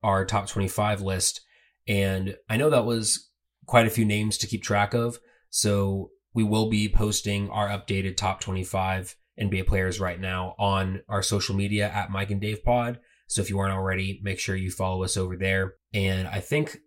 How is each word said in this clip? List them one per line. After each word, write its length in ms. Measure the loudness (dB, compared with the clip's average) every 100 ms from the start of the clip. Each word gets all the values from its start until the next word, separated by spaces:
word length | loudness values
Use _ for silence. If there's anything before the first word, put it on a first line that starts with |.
our 240 | 2 2 2
top 220 | -2 -2
twenty-five 540 | -2 -2 0 0 0
list. 400 | -2 0 0 -4 _ _ _ _ -2
And 480 | 2 2 0 -2 -6 _
I 80 | 2
know 140 | 4
that 140 | 4 4
was 440 | 0 0 -2 -4 _ _ _ 4
quite 180 | 6 6
a 60 |
few 140 | 4 2
names 340 | 2 0 -2
to 80 | -4
keep 160 | -4
track 320 | 0 2 2 0
of, 240 | -2 -4 _ _ _
so 600 | 0 2 2 2 -2 -4 _ _
we 100 | 0
will 240 | 2 4 2
be 220 | 2 4
posting 600 | 4 4 0 -2 -2 -2
our 180 | -2 -2
updated 480 | -2 -4 -2 -2 -2
top 240 | -2 -4
twenty-five 760 | -6 -6 -4 -2 -2 -4 -6 -16 _ -6
N 140 | -2
B 80 | 0
A 40 |
players 360 | 2 2 0 -2
right 200 | -4 -4
now 360 | -6 -4 -6 -2
on 460 | 0 2 0 -4 -4
our 140 | -2
social 340 | 0 0 0 -2
media 320 | 0 0 0
at 200 | -2 -4
Mike 220 | -4 -2
and 100 | -2
Dave 220 | -2 -2
Pod. 360 | 2 2 2 -6 _ _ _
So 140 | -4
if 80 | -2
you 80 | 0
aren't 160 | 0
already, 460 | 0 -2 -2 -4 -6
make 180 | -6 -4
sure 160 | -4 -4
you 140 | -4
follow 340 | -4 -4 -2
us 140 | -2 -2
over 180 | -2 -2
there. 400 | 0 0 0 -6 _
And 340 | -2 0 0 -2
I 120 | -6
think 380 | -2 0 0 -6